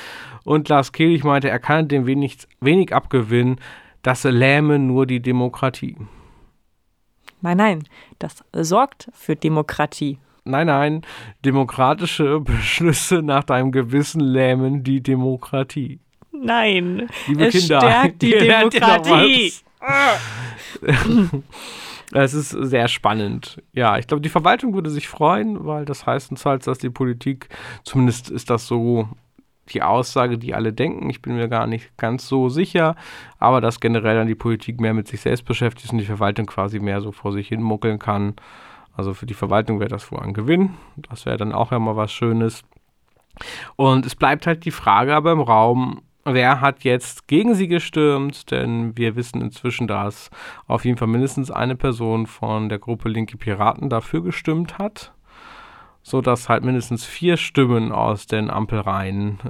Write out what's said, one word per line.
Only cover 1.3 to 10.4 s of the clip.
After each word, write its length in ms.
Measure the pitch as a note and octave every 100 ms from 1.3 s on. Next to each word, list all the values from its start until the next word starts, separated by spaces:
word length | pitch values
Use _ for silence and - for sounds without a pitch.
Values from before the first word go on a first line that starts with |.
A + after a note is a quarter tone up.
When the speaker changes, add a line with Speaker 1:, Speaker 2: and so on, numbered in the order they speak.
| C#3 C3
Speaker 1:
er 120 | -
kann 260 | - D#3 D#3
dem 200 | C#3+ B2
wenig, 320 | C3+ C#3 - - -
wenig 320 | C3 F3+ F#3
abgewinnen, 680 | - - C3+ A2 A#2+ B2 B2+ - - - _
das 220 | - B2+
lähme 560 | C#3 A#2+ C3 C#3+ D3+ D3
nur 260 | C3 B2+ C3
die 160 | B2+
Demokratie. 760 | B2 B2 B2 - C3 - C3+ - G#2 - - _ _ _ _ _ _ _ _ _ _ -
Speaker 2:
Nein, 180 | F3 F3
nein, 260 | G#3+ E3 D3+ - - -
das 240 | - - -
sorgt 580 | - D#3+ G3 C#4 - -
für 240 | - - D3+
Demokratie. 840 | D#3 D#3 D3+ - D3 - C#3+ C#3 _ _